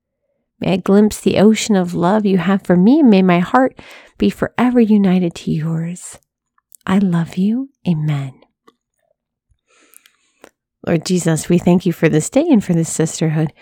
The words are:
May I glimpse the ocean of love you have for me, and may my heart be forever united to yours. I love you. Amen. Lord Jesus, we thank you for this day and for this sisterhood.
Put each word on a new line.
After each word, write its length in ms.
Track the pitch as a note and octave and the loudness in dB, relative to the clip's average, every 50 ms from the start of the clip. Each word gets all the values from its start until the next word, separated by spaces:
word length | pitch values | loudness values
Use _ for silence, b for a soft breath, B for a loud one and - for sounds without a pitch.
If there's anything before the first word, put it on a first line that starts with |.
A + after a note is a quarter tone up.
| _ _ _ _ _ _ _ _ _ _ _ - | _ _ _ _ _ _ _ _ _ _ _ -8
May 140 | - D#3+ E3+ | -4 -4 -2
I 20 | |
glimpse 420 | F#3+ F3 - G3 G3+ G#3+ G#3+ - - | -2 0 2 2 4 4 2 0 -2
the 200 | - - - - | -4 -2 0 2
ocean 360 | F#3 G#3+ A3 G#3+ - - G#3+ | 4 4 2 2 0 -2 0
of 200 | F#3+ F3+ F3 F3 | 0 0 -2 -4
love 300 | E3+ E3+ F3 G3+ A3 G#3 | -2 -2 0 0 0 0
you 140 | G3+ F#3+ F#3+ | 0 0 0
have 240 | E3+ F3+ F#3+ G3 - | 0 0 -2 -2 0
for 140 | - F3+ | 0 2
me, 240 | F3 F3+ G#3+ C4 D#4+ | 4 4 4 4 4
and 100 | D#4 A#3+ | 6 4
may 120 | G#3 F#3+ F#3+ | 6 4 4
my 180 | F#3 F3 E3+ | 4 2 2
heart 400 | F3+ - - B3+ C4 B3+ - B B B B B B B B | 0 0 0 0 0 0 -2 B B B B B B B B
be 140 | B G#3+ G3+ | B -4 -4
forever 500 | - - - - _ - A#3 B3 B3 B3 | -4 -4 -8 -6 _ -2 -2 0 2 2
united 540 | A#3 G3+ G#3+ G#3 G3 F#3+ F3+ F#3 F#3 E3+ E3+ | 2 4 4 2 2 2 2 0 0 -2 -6
to 140 | - - - | -8 -8 -6
yours. 680 | D#3+ D#3+ D3+ E3 E3 D#3+ E3 E3+ F3 F3+ - - - - _ _ _ _ _ _ _ _ _ _ _ - - | -6 -4 -4 -4 -6 -6 -6 -8 -10 -12 -16 -20 -20 -20 _ _ _ _ _ _ _ _ _ _ _ -14 -6
I 120 | - F#3 G#3 | -2 -2 0
love 380 | G#3 F#3+ E3+ E3+ E3+ - - | 0 0 0 -2 -4 -4 -4
you. 340 | F3+ F#3 G3+ A3 B3 C4+ C4+ _ _ - F3+ | -4 -2 -2 -2 -4 -6 -8 _ _ -4 -4
Amen. 460 | F3 D3+ D3+ D3+ D3 C#3 C#3 C3+ - _ _ _ _ _ _ _ _ _ _ _ _ _ _ _ _ _ _ _ _ _ _ _ _ _ _ b b b b b b b b b b b b b b b b b _ _ _ _ _ _ - | -2 -2 -2 -4 -4 -4 -6 -10 -14 _ _ _ _ _ _ _ _ _ _ _ _ _ _ _ _ _ _ _ _ _ _ _ _ _ _ b b b b b b b b b b b b b b b b b _ _ _ _ _ _ -6
Lord 180 | - F3 D#3+ D#3 | -4 -4 -4 -2
Jesus, 440 | - F#3 F3+ E3 E3+ D#3+ D3+ - - | -2 -4 -2 -2 -2 -2 -4 -2 -2
we 100 | F3 F3 | -2 0
thank 260 | - - F3 F3+ - | 2 2 0 2 0
you 80 | F3+ E3 | -2 -4
for 160 | - - D#3+ | 0 0 0
this 220 | D3+ D3+ D3+ - | 0 0 -2 0
day 160 | - C4+ D4+ F4+ | -2 0 2 2
and 140 | D4 G#3+ G3 | 2 0 2
for 120 | - F3 | 0 -2
this 180 | E3 E3 - - | -2 -2 -4 -4
sisterhood. 600 | - D#3+ D#3+ - - F3 D#3+ D3+ E3 D3+ C#3+ - b | -4 -4 -4 -4 -4 -4 -2 -2 -2 -4 -4 -6 b